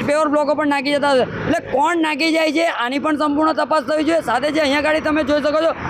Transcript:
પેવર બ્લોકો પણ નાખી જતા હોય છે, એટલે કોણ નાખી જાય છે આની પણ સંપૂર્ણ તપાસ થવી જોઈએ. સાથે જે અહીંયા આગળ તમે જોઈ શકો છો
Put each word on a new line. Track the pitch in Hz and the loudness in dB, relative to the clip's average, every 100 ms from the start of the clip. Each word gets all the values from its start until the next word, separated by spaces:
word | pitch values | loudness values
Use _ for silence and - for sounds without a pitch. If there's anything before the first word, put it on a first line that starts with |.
| 233 | -2
પેવર | 302 311 | 0 2
બ્લોકો | 294 285 294 | 2 0 0
પણ | 302 | 0
નાખી | 277 269 | -2 0
જતા | 285 285 | 0 2
હોય | 269 214 | 2 0
છે, | - - | -4 -2
એટલે | 330 - | -2 -2
કોણ | - 311 349 | 0 0 0
નાખી | 311 294 320 | -2 0 0
જાય | 320 311 | 2 2
છે | 294 330 | 0 0
આની | - 240 277 | -2 -4 -2
પણ | 302 294 | -2 0
સંપૂર્ણ | 302 285 311 | 0 2 0
તપાસ | 302 285 311 | 0 0 0
થવી | 240 311 | 0 -2
જોઈએ. | 302 330 | 0 0
સાથે | 240 240 294 | 0 -2 0
જે | 302 | 0
અહીંયા | 285 285 | 2 2
આગળ | 302 311 | 2 0
તમે | 311 302 | 0 -2
જોઈ | 277 294 | 0 0
શકો | 285 302 | 2 0
છો | 320 - - | 0 -2 -6